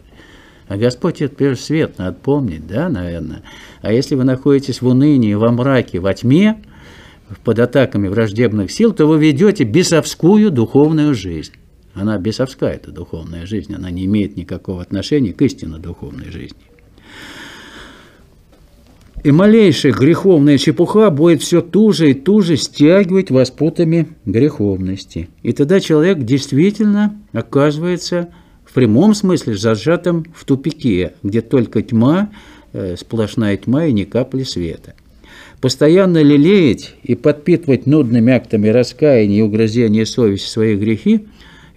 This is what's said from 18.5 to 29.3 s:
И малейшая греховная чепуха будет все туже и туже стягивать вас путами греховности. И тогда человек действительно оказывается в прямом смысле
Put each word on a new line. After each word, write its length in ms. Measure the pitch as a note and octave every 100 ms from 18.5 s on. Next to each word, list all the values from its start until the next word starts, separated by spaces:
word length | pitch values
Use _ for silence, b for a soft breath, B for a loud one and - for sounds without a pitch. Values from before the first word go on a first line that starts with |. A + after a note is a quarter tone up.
| _ _ _ _ _ _ - D3
И 60 |
малейшая 600 | D3+ G#3 A3 G3+ C3+ D3
греховная 640 | A2+ C3+ E3+ G3 E3 C#3+ C#3
чепуха 520 | - C#3+ E3+ G#3 A3
будет 320 | C#3+ E3+ E3
все 200 | - E3+
туже 500 | E3+ F#3+ A3 D#3 D#3
и 20 |
туже 420 | C3+ - G#3 F3 C#3+
стягивать 760 | - - D3 F#3+ F#3 F#3+ F#3
вас 220 | C3 B2+
путами 560 | - D3+ E3 E3 E3 D3 -
греховности. 1040 | A#2 A2 D3 D3+ G2+ F#2+ F#2 F#2+ - - E2 _
И 80 | A2
тогда 300 | A#2+ C#3+ F#3+
человек 380 | F#3 D#3 E3+ F#3+
действительно 1000 | A2 C3+ - C3 F#3+ G#3 G#3+ G#3 G#3 - -
оказывается 960 | A#2 - C#3 D3 D3 F3 E3+ - F3 F3 b b b
в 80 | _
прямом 420 | C3+ A#2+ A2 G#3
смысле 440 | G#3 F#3+